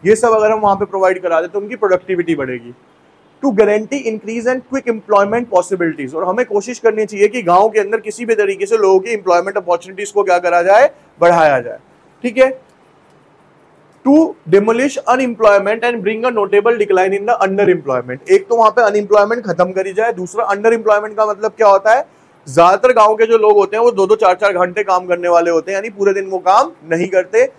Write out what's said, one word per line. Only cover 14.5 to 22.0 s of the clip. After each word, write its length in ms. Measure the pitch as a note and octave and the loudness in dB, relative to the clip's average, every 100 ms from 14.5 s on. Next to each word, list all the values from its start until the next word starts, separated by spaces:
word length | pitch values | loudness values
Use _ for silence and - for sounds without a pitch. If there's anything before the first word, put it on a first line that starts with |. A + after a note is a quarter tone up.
demolish 440 | F#3+ G#3 A3+ C#4 C#4 A#3+ | 2 2 0 -2 -4 -2
unemployment 760 | B3+ B3+ A3+ A3 G3+ G3 A3+ A#3+ | 0 -2 0 2 4 0 -2 -2
and 140 | A#3 | -2
bring 200 | F#3+ A3 A#3+ | -4 -4 -4
a 40 | |
notable 460 | A#3 G3+ G3+ G#3+ A#3 | -2 0 0 2 0
decline 380 | G3+ F#3+ F#3 G3 | 0 0 0 -2
in 120 | G#3 | -2
the 60 | A#3+ | -2
underemployment। 920 | G3 G3 G3+ F3 C#3 B2+ B2 C3 E3 | -2 0 0 0 -2 -6 -6 -12 0
एक 160 | F#3+ F#3+ | 0 2
तो 60 | A#3 | 2
वहां 140 | A3 | 2
पे 100 | G#3+ | 2
unemployment 600 | A3 G#3 G3+ G#3 G3+ A#3 A3 | 0 0 0 2 2 -2 -6
खत्म 260 | E3+ F#3 | -2 -2
करी 200 | F#3 F#3+ | -2 -6
जाए, 200 | F#3+ A3+ | -4 -4
दूसरा 340 | G#3 F3+ G#3 A3+ | -4 -8 -6 -4
underemployment 680 | G3+ A3 A#3 A3 G#3 G#3+ G#3+ | 0 0 0 0 0 -2 -4
का 100 | G#3+ | -4
मतलब 260 | G3 G#3+ | -2 -6
क्या 140 | - G#3+ | 0 2
होता 260 | G3 G3+ | 4 4
है, 120 | A#3+ | 0